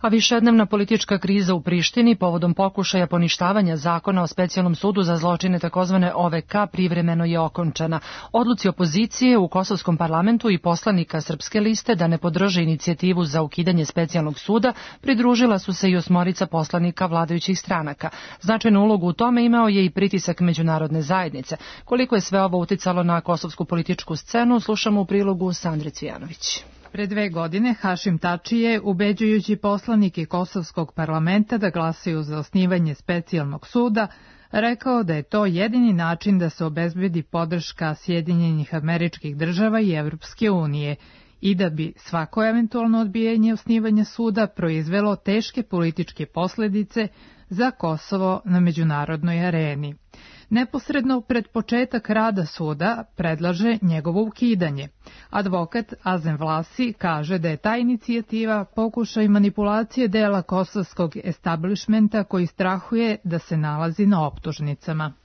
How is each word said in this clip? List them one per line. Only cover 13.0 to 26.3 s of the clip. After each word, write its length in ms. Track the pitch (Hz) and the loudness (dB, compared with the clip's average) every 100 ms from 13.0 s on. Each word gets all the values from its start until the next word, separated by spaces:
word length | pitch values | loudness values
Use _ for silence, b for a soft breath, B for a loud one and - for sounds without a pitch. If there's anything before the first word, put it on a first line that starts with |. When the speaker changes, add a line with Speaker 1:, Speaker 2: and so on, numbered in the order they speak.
| 180 175 | 2 2
Speaker 1:
za 180 | 165 156 | 0 0
ukidanje 440 | 156 - 175 170 151 | -2 0 2 2 0
specijalnog 540 | - 170 175 151 147 | -2 0 0 -2 -4
suda 340 | - 220 202 - B B | 0 2 2 -2 B B
pridružila 580 | - 240 247 240 247 196 | 0 2 4 4 4 2
su 140 | - | -2
se 160 | 185 190 | 0 2
i 60 | 180 | 2
osmorica 500 | 160 180 180 185 190 | 2 2 2 -2 -2
poslanika 600 | 160 151 175 175 170 180 | -2 -2 0 0 0 -2
vladajućih 540 | 165 165 170 - 185 | 0 0 -2 -2 -4
stranaka. 500 | - 175 151 - - B B B | -2 -4 -4 -6 -10 B B B
Značajnu 420 | 175 220 233 202 | -2 2 4 6
ulogu 240 | 208 208 175 | 6 4 2
u 60 | |
tome 320 | 170 233 240 240 | 0 2 4 4
imao 220 | 233 220 | 4 4
je 180 | 196 185 | 4 2
i 40 | |
pritisak 500 | 196 196 196 - 170 | 2 0 0 -2 0
međunarodne 640 | 175 165 165 160 156 160 | 0 2 0 0 0 -2
zajednice. 560 | 143 190 175 139 131 160 B B - | 0 0 -2 -8 -10 -12 B B -4
Koliko 300 | 247 254 220 | -2 2 0
je 60 | |
sve 200 | - 196 | 2 0
ovo 160 | 190 180 | 2 0
uticalo 460 | 170 196 - 180 | 0 -2 0 0
na 180 | 175 170 | 2 0
kosovsku 440 | - 170 175 - 170 | 0 -4 -4 -8 -4
političku 500 | 170 165 180 - 160 | -2 -2 -4 -4 -10
scenu, 440 | - 233 240 240 | -2 0 4 2
slušamo 420 | - 214 220 208 | 2 -2 0 0
u 40 | 185 | 2
prilogu 480 | 202 196 185 185 | 0 0 0 -2
Sandre 360 | 175 175 156 147 | -4 -4 -4 -6
Cvijanović. 760 | - 147 - 165 | -10 -12 -12 -14